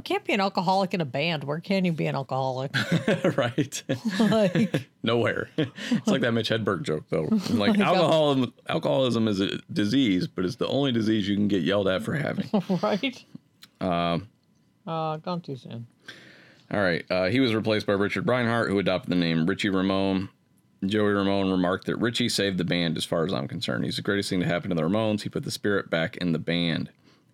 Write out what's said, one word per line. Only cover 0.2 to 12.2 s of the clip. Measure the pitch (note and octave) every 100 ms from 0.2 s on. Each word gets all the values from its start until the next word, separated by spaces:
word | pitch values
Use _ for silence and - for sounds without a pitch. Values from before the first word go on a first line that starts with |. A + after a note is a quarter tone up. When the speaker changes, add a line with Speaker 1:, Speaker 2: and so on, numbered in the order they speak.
Speaker 1:
be | -
an | A3
alcoholic | F3+ - F3 F#3+ F#3
in | F#3
a |
band. | D3+ C#3 D#3+ D#3
Where | C#3 D#3
can | - G3
you | F3+
be | D#3 D#3+
an |
alcoholic? | C#3 C3 C3 C3+ B2+ C3 -
Speaker 2:
<laughs> | - E3+ - F3+ F3+ C#3
Right. | B2+ B2 C3 - - B2+ A3+ F#3
Speaker 1:
Like | G#3+ A3 G3 F3+ G#3+ D3 -
Speaker 2:
<laughs> | _
Nowhere. | A2+ A#2 A2+ F2 - -
It's | C3 - - B3 -
like | C#3
that | B2
Mitch | A#2 A2
Hedberg | A2+ G#2+ F#2
joke, | D3+ D#2 -
though. | E2
Speaker 1:
<laughs> | - A3 F3+
Speaker 2:
Like, | A#3+ - G#3
Speaker 1:
Like, |
uh, |
Speaker 2:
alcoholism, | D#3 F#3 D#3+ D#3+ D3+ C3+ A#2+ - -
alcoholism | E3 D#3 C#3+ C3 A#2 A2
is | G2
a | G2 - -
disease, | F2 G#2 C3 B2+ F#2 E2+
but | -
it's | F2+ -
the | F2
only | C3 C#3
disease | A2+ A2 A2 G2
you |
can | G2+ G2+
get | G2
yelled | D#2 G2+ F#2+
at | F#2
for | A3+
having. | D#3